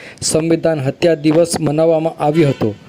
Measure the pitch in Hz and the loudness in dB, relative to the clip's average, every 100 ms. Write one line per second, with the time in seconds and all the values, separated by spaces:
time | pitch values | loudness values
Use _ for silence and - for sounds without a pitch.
0 | - - - 160 160 165 165 160 135 - | -20 -10 -4 -2 0 0 0 -2 -4 -2
1 | 175 160 156 151 165 - 151 151 165 160 | 0 2 2 2 2 0 -2 0 2 2
2 | 160 160 147 156 147 131 113 104 | -2 -2 -2 2 2 0 -4 -6